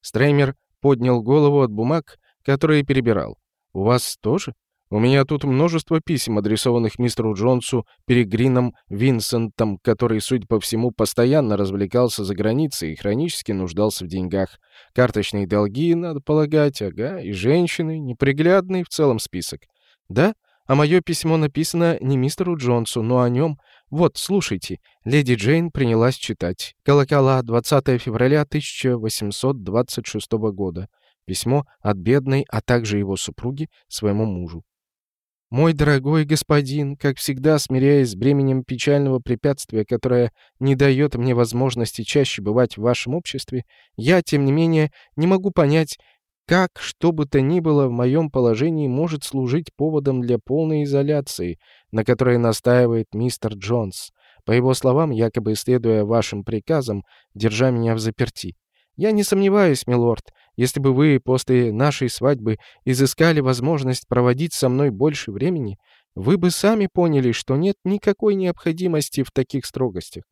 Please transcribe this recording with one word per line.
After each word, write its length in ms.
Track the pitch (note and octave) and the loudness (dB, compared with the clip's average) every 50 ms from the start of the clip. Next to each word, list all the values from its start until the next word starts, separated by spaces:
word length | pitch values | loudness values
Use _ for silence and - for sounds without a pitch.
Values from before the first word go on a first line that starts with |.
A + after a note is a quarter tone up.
Стреймер 540 | _ - - C#3+ C#3 D3 D3 C#3+ C#3+ C3 C#3 _ _ _ _ _ | _ -6 -2 0 2 4 4 4 2 2 0 _ _ _ _ _
поднял 420 | _ C#3 C#3 A#2+ A#2+ B2+ B2 A#2+ A2 | _ 2 2 2 2 0 0 0 2
голову 400 | A2+ C3+ D3+ D3 C#3+ C#3+ C#3+ C3+ | 2 4 4 4 4 4 4 2
от 80 | A#2+ | 2
бумаг, 480 | G#2 G#2 A2+ B2 D#3 E3 D3+ _ - _ _ _ _ _ _ | 0 -2 -2 0 0 -2 -4 _ -20 _ _ _ _ _ _
которые 400 | - C#3 C#3 - D#3 D3+ D3+ C#3+ | -2 0 0 2 2 2 2 2
перебирал. 540 | C#3 C#3 C3 B2 A#2 A2+ G2 C#2 G#1+ A1 _ _ _ _ _ _ _ _ | 2 0 0 2 2 0 0 -2 -6 -10 _ _ _ _ _ _ _ _
«У 120 | F#2 G2 | -2 0
вас 320 | G#2+ A#2+ B2 - - - _ | 2 2 2 0 -4 -10 _
тоже?» 320 | _ G#2+ B2 F#3 - - A#2+ _ _ _ _ _ _ _ | _ -2 -2 -2 -2 -8 -14 _ _ _ _ _ _ _
«У 80 | - G#2+ | -2 0
меня 260 | A2+ B2 C3+ C#3 C3+ | 2 2 4 2 2
тут 200 | C3+ D3+ C#3+ - | 0 -2 -4 -2
множество 560 | C#3+ C3 C3 D3+ E3+ E3 E3 - _ E3 D#3+ - | 0 0 2 2 2 0 -2 -2 _ -2 -2 0
писем, 340 | - F3 C3 - - A2+ | -2 -4 -2 -2 -2 -2
адресованных 640 | G#2 G2+ G#2 A2 G#2+ - C3 A#2+ A#2+ A#2 A2 - - | -2 0 0 -2 0 0 0 0 2 0 -2 -2 -2
мистеру 340 | B2 B2 A2 - A2+ A2 G#2+ | -2 -2 -2 -2 -2 -2 -2
Джонсу 540 | F#2+ G#2 A#2+ B2+ B2 A#2+ - - B2 G#2+ _ _ _ _ | 0 0 2 2 0 0 -2 -4 -4 -4 _ _ _ _
Перегрином 680 | - B2+ A#2+ A#2+ G2 F#2 A2 A#2+ C3+ B2+ B2 B2 B2 - _ _ _ | 0 2 2 2 0 0 0 0 2 2 2 0 0 -4 _ _ _
Винсентом, 880 | - G2+ A2 C3+ C3 A2+ G#2 - - A#2+ A2+ A2 - - A2+ G#2+ G2+ F#2 | -6 -2 0 2 2 0 -2 -2 -2 -2 -2 -4 -2 -2 -2 -2 -2 -4
который, 420 | _ - A2+ - - A#2+ A2+ G#2+ | _ -2 0 0 0 0 0 -2
судя 260 | - - C3 B2 G2 | -2 -2 -2 -4 -2
по 140 | - A#2 A2 | -2 -2 -2
всему, 300 | F#2 - - A2 A#2 B2 | -2 -2 -4 -2 -2 -2
постоянно 680 | A2 - A2 G#2 - - A#2 B2 C#3 D#3 C#3+ A2+ G#2+ | 0 -2 -2 -2 0 0 2 2 4 2 2 2 0
развлекался 680 | G2 G2+ F#2+ F#2+ G2 G2+ F#2+ - A#2+ B2 A#2+ - - G#2 | 0 0 -2 0 -2 -4 0 0 0 0 0 0 -4 -4
за 100 | F#2+ G2+ | -6 -4
границей 580 | F2 G2+ G#2+ A2+ C3+ D#3 D3+ - - - D#2 D#2+ | -2 -2 0 0 0 -2 -2 -4 -6 -8 -8 -8
и 40 | |
хронически 560 | - - G2+ G2+ A#2+ D#3 E3+ - - - - G#2+ | -6 -4 -4 -2 -2 -2 -4 -6 -8 -6 -6 -4
нуждался 520 | F#2+ F#2+ F2 D#2+ F2 G#2 G#2+ G2 - F#2 | -4 -4 -4 -2 -2 -2 -2 -2 -4 -10
в 40 | F2 | -8
деньгах. 500 | D#2+ F#2 F#2 F2+ E2 G2 F#2+ - - _ _ _ _ - - _ _ | -6 -6 -4 -2 -2 -2 -4 -4 -6 _ _ _ _ -20 -20 _ _
Карточные 520 | - B2 A#2+ - G#2+ G2 - - G#2 G2+ | 0 0 0 0 -2 -4 -4 -4 -6 -4
долги, 480 | F2+ G2+ G#2 G#2 G#2 G2 B2+ D#3 E3+ E3+ | -2 0 0 0 0 -2 -2 0 0 0
надо 260 | E3+ F3 F3 D#3+ C#3+ | 0 -2 -6 -8 -10
полагать, 640 | C3+ - D3+ D#3 D#3 D3 D#3 D#3 D3 D3 C#3 - A2 | -4 -2 0 0 0 2 2 2 2 0 -2 -4 -8
ага, 400 | G2 E2+ - A2 C#3 F#3+ F#3 - | -8 -6 -6 -8 -8 -8 -8 -8
и 100 | F2 G#2 | -8 -8
женщины, 680 | F#2+ F2+ A#2 D3 F3 F3 E3 - - F3 D#3 D#3+ D#3+ | -2 0 2 2 2 2 0 -2 -4 -4 -4 -4 -6
неприглядный 840 | D3+ C3 A#2+ - - C3+ C#3 C#3+ D#3 E3+ F#3 G3 F#3 F#3 F#3 F#3 F3 | -8 -8 -4 -2 0 0 0 2 2 4 4 2 2 0 -4 -4 -4
в 80 | - | -6
целом 280 | - - D#3 C#3+ A#2+ A2 | -2 0 2 2 2 0
список». 420 | - - - F2+ E2 - - C#2+ _ _ _ _ _ _ _ _ _ _ | -4 -8 -8 -8 -8 -8 -12 -14 _ _ _ _ _ _ _ _ _ _
«Да? 240 | G2 G#2+ D3+ G3+ A3+ _ _ _ _ _ _ | 0 2 2 2 0 _ _ _ _ _ _
А 80 | _ C3+ | _ 2
мое 260 | C#3 D3+ D3+ E3+ F#3 | 2 4 4 4 2
письмо 380 | E3+ - E3+ - - E3 D#3+ D#3+ | 2 0 -6 -4 0 0 0 2
написано 580 | D#3 D3 C#3 - D#3+ - - E3+ E3+ E3+ E3 - - | 0 0 0 -2 -4 -2 0 0 2 2 0 0 0
не 160 | C3 C#3 C3 | 0 0 2
мистеру 400 | B2+ C3+ D3+ - F#3 F3+ F3 D#3 | 0 0 -2 -2 -2 -2 -2 -2
Джонсу, 420 | C3 B2 B2 A#2+ A#2 - - B2 A2 | 0 0 2 2 0 -2 -4 -4 -2
но 200 | A2+ B2 B2+ B2 | 0 2 2 2
о 80 | B2 | 2
нем. 280 | A#2+ B2 D3+ E3 D3+ - _ _ _ _ _ _ | 2 0 0 -2 -2 -6 _ _ _ _ _ _
Вот, 300 | - D3 F3 D#3 - - | -2 2 2 2 0 -2
слушайте». 600 | - - F#3+ G3+ - - G#2+ F#2 - - F#2+ - _ _ _ _ _ | -6 -2 -2 -2 0 -2 -6 -6 -6 -8 -12 -12 _ _ _ _ _
Леди 300 | G#2+ B2+ D3+ D3 B2 B2 | 0 0 2 2 2 0
Джейн 360 | A2+ G2 A2+ D3 E3 E3+ E3+ | 0 2 2 2 2 0 -2
принялась 460 | - C#3 C#3 A#2+ A2+ A2+ A2+ B2+ B2+ | -2 -2 0 2 2 4 2 2 0
читать. 580 | - - - A2+ - - F2 F#2 _ - - - _ _ | -2 -6 -8 -6 -4 -4 -6 -4 _ -10 -14 -14 _ _
«Колокола, 560 | - C#3+ C#3+ C#3 C3 D#3 C#3+ C3+ C3 C3+ C3 B2 | 4 4 4 4 4 2 2 4 4 2 0 0
двадцатое 560 | A#2 A2+ A#2 A#2+ - - C3+ A#2+ - C3 A#2+ | 0 -2 -2 0 2 0 2 2 2 -2 0
февраля 460 | - - A2 A#2 B2 C3 C#3+ D3+ D3 | -2 -4 -2 0 2 2 4 2 0
тысяча 540 | C#3+ - D3+ D3 - - - - C3 B2 A#2+ | 0 -4 -6 -6 -6 -12 -4 -2 -2 -2 0
восемьсот 640 | G#2+ A2 - - A2 G2+ G2 - - C3 C#3 C3 G2 | -2 -4 -6 -4 -6 -6 -6 -2 -2 -2 -2 -2 -6
двадцать 440 | F#2 F#2+ A#2 B2 - - - A2 | -4 -2 -2 -2 -2 -4 -10 -10
шестого 440 | - - G#2+ - - - A2 G#2 A2 G2+ | -8 -8 -8 -6 -4 -4 -2 -2 -2 -4
года». 360 | F#2 G2+ F#2 E2+ E2+ F#2+ - _ _ _ _ _ _ _ | -2 -6 -6 -4 -8 -10 -12 _ _ _ _ _ _ _
Письмо 400 | - F#2 - - A#2+ B2+ C#3+ C#3 _ _ _ | -10 -8 -6 -2 0 0 0 -2 _ _ _
от 160 | _ G#2+ G#2 | _ -2 -2
бедной, 480 | F#2+ F2 G#2 B2+ C#3+ C3 C3+ C3+ C3+ C#3 _ | -2 0 2 2 2 2 2 0 -2 -2 _
а 100 | - G#2+ | -6 -8
также 380 | - - B2 A#2+ A2+ G#2+ G#2 G#2 | -2 0 0 0 0 0 -2 -2
его 180 | G2+ F#2+ G2 | 0 -2 -2
супруги, 520 | F#2+ - - - - - A#2+ C3+ C#3 D#3+ - _ _ _ _ | -4 -6 -10 -10 -8 -8 -8 -6 -6 -8 -10 _ _ _ _
своему 360 | - - - G#2 G2+ G#2 A2 | -12 -4 -2 -2 0 0 -2
мужу. 400 | A2 G2 F2+ F2+ E2+ E2 E2+ - _ _ _ _ _ _ _ _ _ _ _ _ _ _ _ _ _ | -2 -2 -6 -8 -8 -10 -14 -16 _ _ _ _ _ _ _ _ _ _ _ _ _ _ _ _ _
«Мой 240 | - B2 D3+ E3 E3 | 0 2 2 2 4
дорогой 500 | C#3+ D3 D3 D3 C3+ C3 C#3 D3+ D#3+ D3+ | 2 2 2 2 2 2 2 2 2 2
господин, 720 | C#3+ D#3 D3 - _ D#3 D3 C#3+ C3 C3+ D3 D3 C#3 C#3+ | 2 0 -2 0 _ 2 2 2 0 -2 -4 -4 -4 -6
как 220 | C#3 - C#3+ C3+ - | -2 -2 -2 -2 -2
всегда, 400 | - - C#3 C3 C3 D3+ D#3 D3 | -4 -6 -6 0 2 2 2 2
смиряясь 540 | - - C3 C3 C3 C#3 D3 C#3+ C3+ A#2+ G#2 | 2 0 0 2 4 4 6 4 4 2 -2
с 40 | |
бременем 480 | F#2 A2 C3 C#3+ C#3+ C#3 C3+ C3 C3 B2+ | -2 0 2 2 2 2 2 0 -2 -4
печального 540 | - B2+ A#2+ - - C#3+ C#3+ C#3+ C#3 C3 B2+ | -6 -8 -4 0 0 2 2 2 0 0 -2
препятствия, 640 | A#2+ - B2+ A2 - C#3+ C#3 - - _ - A2 G#2+ | -2 -4 -6 -2 0 -2 -2 -2 -6 _ -4 -4 -2
которое 480 | _ B2 A#2 - B2+ B2 B2 A#2+ A#2 _ _ _ _ _ _ | _ -4 -2 0 0 2 2 2 0 _ _ _ _ _ _
не 160 | C3 C3+ C#3 | 0 0 2
дает 400 | C3 C#3+ C#3 C3+ B2+ D3 D3 - | 4 4 2 4 2 0 0 0
мне 200 | A#2+ A#2+ C3 B2+ | -2 -2 0 2
возможности 680 | A#2 A#2+ A2+ A#2 A#2+ C3 C3 A#2+ A#2+ A#2 G#2+ - - A2+ | 2 0 0 0 -2 -2 -2 -2 -2 -4 -4 -4 -8 -8
чаще 380 | - - D3 C#3 B2+ - - | -2 0 0 0 0 -2 -6
бывать 380 | G2+ G#2 G#2+ B2 B2+ A2+ - - | -4 -2 2 2 2 0 0 -2
в 20 | |
вашем 340 | G#2 A#2+ B2 - - A#2+ C3 | -2 0 0 0 -2 -6 -6
обществе, 500 | E3+ E3+ - - - - - - B2+ A#2+ _ _ _ _ _ _ | -6 -6 -8 -10 -10 -10 -8 -8 -8 -8 _ _ _ _ _ _
я, 260 | - A2 C3 F3 F#3 E3 | -4 0 2 2 2 2
тем 240 | - - D3 C#3 | 2 0 0 2
не 60 | C#3 C3+ | 2 2
менее, 380 | D#3 E3 E3 E3 D#3 D3+ D3 _ - - _ _ | 2 2 2 2 2 2 0 _ -10 -20 _ _
не 120 | - D#3 | -2 2
могу 240 | F3 F#3+ F#3+ F#3 G3+ | 2 2 2 0 -2
понять, 480 | F3+ - E3 C#3 D3 D#3+ D#3+ D3+ - - _ _ _ _ _ _ _ _ _ | 0 2 2 4 4 2 0 -2 -6 -16 _ _ _ _ _ _ _ _ _
как 240 | - E3+ F3+ F#3 F3+ _ - | 0 2 2 2 0 _ -8
что 340 | - - - _ - E3+ E3+ | -14 -14 -10 _ 0 0 0
бы 140 | D#3 D3 | 0 -4
то 160 | C#3 - C#3+ C3 | 0 0 0 2
ни 180 | C3+ E3 F3+ | 2 2 0
было 260 | E3 E3 D3+ C#3+ C#3 | 2 2 2 2 2
в 60 | C3 A#2+ | 2 0
моем 380 | A#2+ B2 B2+ C3 D#3+ E3 D3+ | 0 0 0 2 0 0 0
положении 580 | - C3 B2 A#2+ A2+ G#2+ C3+ E3 E3 D#3 D3+ C3+ | 0 0 2 2 2 2 0 0 0 0 -2 -2
может 360 | B2 C3 D#3+ E3+ D#3+ D3 - | 0 -2 -2 -2 -4 -6 -8
служить 440 | - - C3+ C3 B2 B2 D#3+ E3 - _ | -6 -4 -4 -2 0 -2 -2 -4 -6 _
поводом 460 | _ C#3+ D#3 D#3 D3+ C#3 C#3 C3 B2+ B2 | _ -2 0 0 0 0 0 -2 0 0
для 160 | A#2+ B2 A#2 | 0 -2 -2
полной 460 | - - B2+ D3 D#3+ D#3 D#3 D3+ D3 | -2 -2 -2 -2 0 0 0 -2 -2
изоляции, 760 | C#3+ C#3 C#3 C#3 C#3+ D3+ D3 C#3 - - - F2 F2+ E2+ _ _ _ _ _ _ _ - | 0 0 0 0 2 0 -2 -2 -6 -8 -8 -6 -8 -8 _ _ _ _ _ _ _ -4
на 100 | A2 A2 | -4 2
которой 360 | - B2 A2+ C3 B2 B2 A#2+ | 2 2 2 4 2 2 4
настаивает 680 | A#2+ A#2 A2 - - B2+ B2 B2 B2 A#2+ A#2 A2+ A2 _ - | 2 2 0 0 2 2 4 4 4 4 2 0 -2 _ -4
мистер 400 | G#2 A2+ B2 A#2 - - A2 G#2+ | -4 -2 -2 -4 -4 -6 -8 -8
Джонс, 580 | G2 F#2+ G2+ A#2 A#2+ A2 G2 F#2 - - - _ _ _ _ _ _ _ | -6 -6 -2 -2 -2 -2 -4 -8 -12 -16 -18 _ _ _ _ _ _ _
по 60 | - A2 | 0 2
его 200 | A#2+ B2 C3 C3 | 2 4 2 0
словам, 380 | - - C3 B2 C#3+ E3 D#3 | 2 2 2 2 2 2 0
якобы 440 | C3+ A2 A2+ A#2 - - A2 A2 A2 | 0 0 0 0 0 -2 -2 -2 -4
следуя 500 | G#2 - - B2+ B2+ A2+ A2+ A2+ G#2+ G#2 | -4 0 0 0 2 2 2 2 2 2
вашим 400 | G2+ A#2 A#2 G#2+ - - G2+ G2+ | 2 2 0 0 0 -4 -8 -8
приказам, 600 | - A2 A2 - - D#3+ D#3 C3 A#2 G#2 G2+ F#2+ _ _ _ _ _ _ | -6 -6 -6 -2 0 -2 -2 0 -2 -4 -6 -6 _ _ _ _ _ _
держа 360 | G2+ G#2 A2 G#2+ G#2+ B2+ C3 | -2 -2 0 2 2 2 2
меня 240 | B2+ A#2 A#2 A2+ A2+ | 2 2 0 0 0
взаперти. 640 | A2+ G#2+ A2+ A2 - B2 B2 - - - F#2 E2+ _ _ _ _ _ _ _ _ | 0 -2 -4 -4 -4 -4 -6 -6 -10 -12 -14 -14 _ _ _ _ _ _ _ _
Я 160 | - D#3 G#3+ G#3+ | -2 -2 0 2
не 100 | G#3 G#3 | 2 2
сомневаюсь, 640 | - - F#3+ G3 G3 F#3+ G#3 G3+ F3 C#3+ B2+ - | 2 2 2 2 4 4 4 4 4 2 0 0
милорд, 460 | - B2 B2 A#2 A#2+ A2+ G#2+ - - _ _ _ _ _ | 0 0 2 2 2 0 -2 -6 -18 _ _ _ _ _
если 240 | - A#2+ B2+ - C#3+ | -2 -2 -2 0 0
бы 120 | C#3 C3+ C3 | 0 2 2
вы 260 | B2+ D3 D#3 C#3+ C3 _ | 4 4 4 4 2 _
после 500 | - B2+ B2+ - - B2+ B2 B2 A#2 G#2 | 0 0 0 2 2 2 2 2 2 0
нашей 380 | G#2+ C3 D3 C#3 - C3+ B2 | 0 0 0 0 0 -4 -4
свадьбы 480 | - - A#2 C3 C#3+ B2 A2 A2 A2 - - - - _ _ | -4 -2 0 0 0 0 -2 -4 -4 -4 -6 -20 -20 _ _
изыскали 560 | - C3 B2 C#3 C3 - - D#3+ E3 E3 D3+ | -2 0 2 2 0 2 2 2 4 4 2
возможность 680 | C#3 B2+ C3 A#2+ A#2+ C#3 E3+ D3+ C3+ C3 B2+ B2 - | 2 0 0 0 0 0 0 0 0 -2 -4 -4 -4
проводить 460 | _ B2+ B2 B2 B2 B2 B2+ D#3+ E3+ - | _ 0 2 2 2 2 0 -2 -6 -4
со 160 | - - C3 | -2 0 0
мной 220 | B2 C3 D3 C#3+ | 0 2 0 0
больше 420 | A2+ F#2+ B2+ D#3 D3+ - - - G#2 | 0 0 0 0 0 -2 -8 -10 -6
времени, 460 | G2 B2 E3 F#3 D#3+ C3 G#2 F#2+ - _ _ _ _ _ _ _ | -4 -2 -2 -2 -2 -4 -6 -8 -12 _ _ _ _ _ _ _
вы 220 | - F#2 A2+ F3+ | -6 0 0 0
бы 140 | G3 F3 F3+ | 2 2 0
сами 380 | E3 - - G3+ A3 A3 G3+ - _ | -2 2 2 2 2 2 0 -2 _
поняли, 400 | - F3 E3+ D#3 C#3+ C3 B2 A#2 | 0 0 2 2 2 2 2 0
что 240 | - - - C3 | -2 -2 -2 -2
нет 200 | C#3 E3 G3 G3 _ _ | 0 0 0 -2 _ _
никакой 500 | F#3 G3 G#3 - - G3+ _ - G#3+ G#3 | -4 -4 -2 0 -2 -2 _ 0 0 0
необходимости 880 | G3 F#3 F3+ F3 - - E3+ D#3+ E3 F3+ F3+ E3 D3+ D3+ - - - C3 | 0 -2 -2 -4 -4 -4 -4 -4 -2 -2 -2 0 -2 -2 -4 -4 -4 -6
в 80 | - | -4
таких 340 | _ - C3 - - C#3 A#2+ | _ -4 -4 -2 -4 -8 -8
строгостях. 600 | - - - C3 B2 F#2+ F2+ E2+ - - - - _ | -6 -6 -4 -4 -4 -4 -6 -12 -12 -16 -18 -20 _